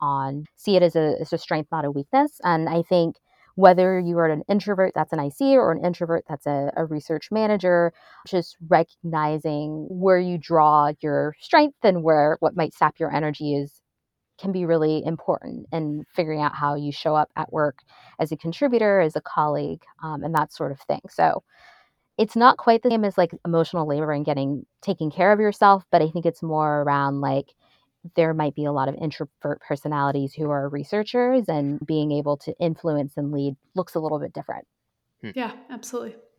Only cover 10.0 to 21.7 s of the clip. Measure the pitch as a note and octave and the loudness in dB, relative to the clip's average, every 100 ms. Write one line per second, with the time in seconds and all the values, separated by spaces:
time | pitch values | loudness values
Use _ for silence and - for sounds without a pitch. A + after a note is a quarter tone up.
10 | F#3+ F3+ F3+ F3 - E3 D3+ D3+ D3 D3+ | 2 2 2 -4 0 4 4 4 2 -2
11 | D#3 C#3+ D3 - - D#4+ D4+ - A3 F3+ | -4 -2 -2 -6 2 4 4 2 0 2
12 | D#3+ D#3 D3 - D#3 F3 D#3 - D#3 - | 4 4 4 2 0 0 -4 0 0 0
13 | D#3+ D3+ D#3 D3 D3+ C#3+ C#3+ - _ _ | -4 -2 -4 -4 -4 -4 -4 -12 _ _
14 | _ _ _ _ F#3+ F#3 E3+ E3 D#3 D#3 | _ _ _ _ -6 -4 0 2 2 0
15 | - E3 - - - - - E3 D3+ D3+ | -4 -6 -4 -4 -6 -14 -8 -6 -6 -6
16 | D3+ - D#3 D#3 D3 C#3+ C#3+ D3 D3 C#3+ | -6 -4 -4 -2 -4 -2 -4 -2 -6 -4
17 | D#3+ D3+ D3+ - D3 D#3 D3 - _ _ | 0 0 0 -4 -6 -2 -2 -2 _ _
18 | - - D#3 D#3 E3 E3 C#4+ A#3+ G#3+ G3 | -20 -6 -6 -4 -8 -2 0 2 2 4
19 | D#3 - - - D3+ D3 D3 E3 _ _ | 2 0 -4 -2 0 -2 -4 -8 _ _
20 | D#3+ D3+ D#3 D#3+ D#3 - D#3 C#3 - D3 | -10 -8 -2 -2 -2 -4 -8 -8 -6 -8
21 | - - D#2+ - - _ - | -6 0 0 0 -6 _ -20